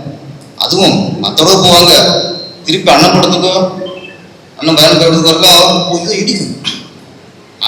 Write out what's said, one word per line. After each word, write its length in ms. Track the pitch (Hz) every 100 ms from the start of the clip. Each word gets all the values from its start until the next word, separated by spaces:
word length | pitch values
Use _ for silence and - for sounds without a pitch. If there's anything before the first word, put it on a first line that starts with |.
| - - - - - -
அதுவும் 340 | - 381 180 - - -
மத்தவங்க 340 | 101 - 165 190 180
போவாங்க, 280 | 175 175 147 - - - - - - -
திருப்பி 240 | 185 160
அண்ணன் 220 | 147 170 185
படத்துக்கோ 380 | 175 180 185 185 185 - - - - - - - - -
அண்ணன் 180 | 151 156
பயன் 220 | 160 156
படத்துக்கோ 500 | 165 160 160 160 - 170 180
அவங்க 160 | 185 170
போய் 320 | 170 170 196
இடிக்கும். 340 | - - - - - - - - - - - - - -